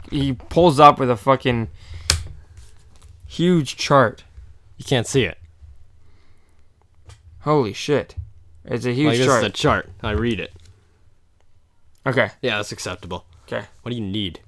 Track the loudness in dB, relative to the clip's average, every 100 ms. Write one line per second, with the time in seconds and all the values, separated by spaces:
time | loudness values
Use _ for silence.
0 | -8 -4 -2 -4 -2 4 4 8 8 8
1 | 0 0 2 2 2 -2 -4 -10 -18 -10
2 | -6 -6 -8 -16 -20 -20 -20 -20 -20 -20
3 | -20 -20 -12 -2 2 2 0 -6 2 4
4 | 4 0 -16 -20 -20 -20 -20 -18 -2 -2
5 | 0 0 0 -4 -20 _ -20 -20 -20 -20
6 | -20 -20 -20 -20 _ -20 -20 _ _ _
7 | -20 -20 -20 -8 0 2 0 -4 -2 -2
8 | -2 -12 -16 -20 -20 -20 -8 -4 -2 0
9 | 2 2 4 2 0 0 0 0 -4 -10
10 | -6 -4 -2 -4 -8 -16 -20 _ _ _
11 | _ _ _ _ _ -20 _ _ -20 _
12 | -2 0 0 -2 -4 -4 -6 -10 -10 -10
13 | -10 -12 -12 -20 -12 -10 -10 -14 -10 -8
14 | -6 -6 -6 -10